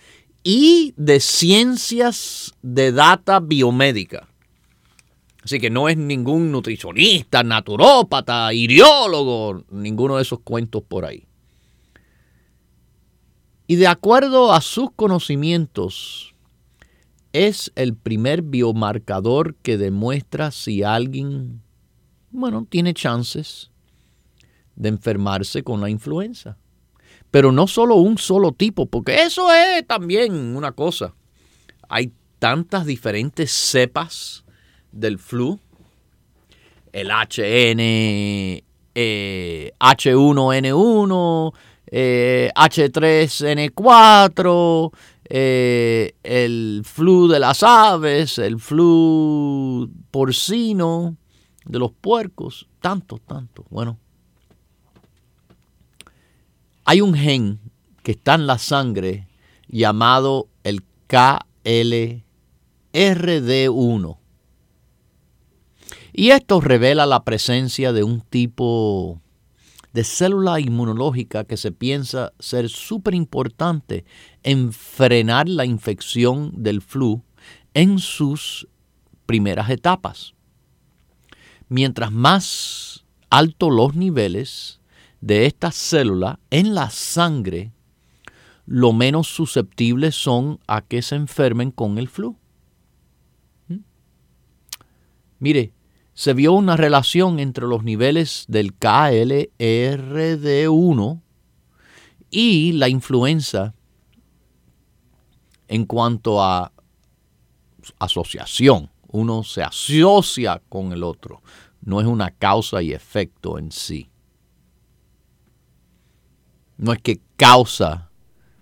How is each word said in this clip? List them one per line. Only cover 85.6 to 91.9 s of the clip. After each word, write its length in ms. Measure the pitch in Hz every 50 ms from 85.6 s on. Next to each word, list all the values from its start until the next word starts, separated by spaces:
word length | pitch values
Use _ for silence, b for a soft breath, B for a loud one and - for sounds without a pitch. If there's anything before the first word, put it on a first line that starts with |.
| - 170
célula 680 | - - - - 170 151 131 107 95 90 92 - - - _ _
en 240 | 131 156 190 220 208
la 160 | 175 135 110
sangre, 800 | - - - - - 170 170 170 151 131 101 92 85 85 98 113 - _ _ _ _ b b b b b b b b b b b b b b
lo 260 | - 127 123 123 120 113
menos 340 | 113 123 131 147 160 160
susceptibles 880 | - - - 165 - - 135 101 - _ - 120 117 120 127 147 160 147
son 440 | - - 139 123 120 131 147 151 - _
a 140 | - 107 110
que 200 | - _ - 120
se 140 | 120 - 143
enfermen 560 | 147 151 135 - - 139 123 113 120 123 135
con 260 | - - 117 104